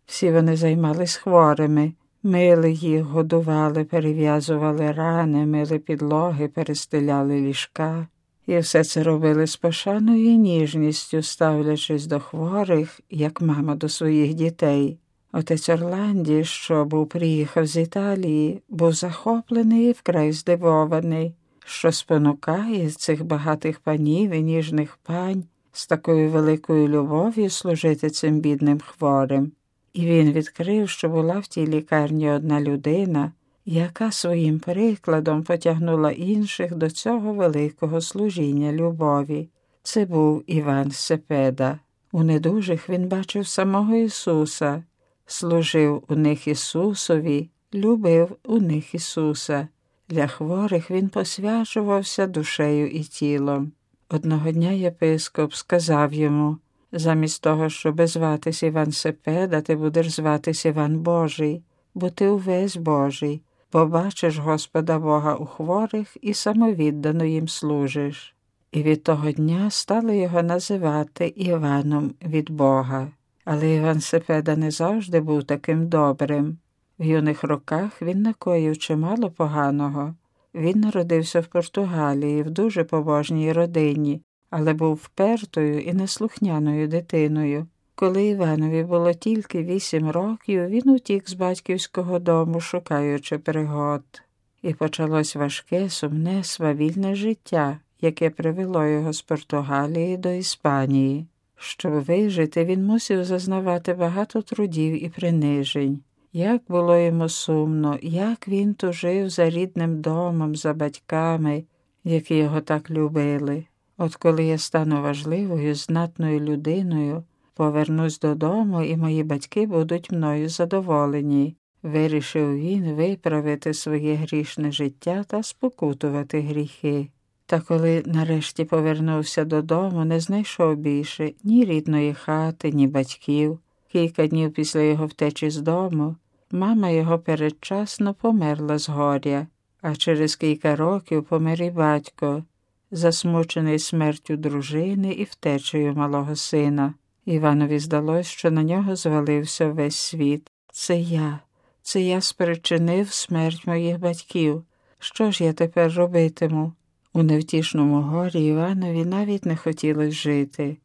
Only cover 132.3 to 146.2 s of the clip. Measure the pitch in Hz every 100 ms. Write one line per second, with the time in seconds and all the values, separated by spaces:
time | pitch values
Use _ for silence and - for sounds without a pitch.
132.3 | 156 160 165 156 143 135 147 131 - -
133.3 | 147 151 160 _ _ _ 180 165 165 156
134.3 | 160 156 156 151 156 151 151 151 - 151
135.3 | 147 156 156 156 170 190 156 151 165 _
136.3 | _ - 180 196 226 185 165 165 170 170
137.3 | 156 151 151 - 196 208 - 202 202 226
138.3 | 220 151 147 151 147 151 143 143 139 143
139.3 | 139 156 _ _ _ 165 151 - 151 156
140.3 | - 156 151 156 147 160 196 165 156 151
141.3 | 165 160 165 175 175 156 147 - - 147
142.3 | 143 160 _ _ _ - 175 170 165 175
143.3 | 165 165 170 156 151 - 165 151 151 -
144.3 | 156 151 143 139 151 180 196 190 - 202
145.3 | - 151 143 - 156 147 147 147 143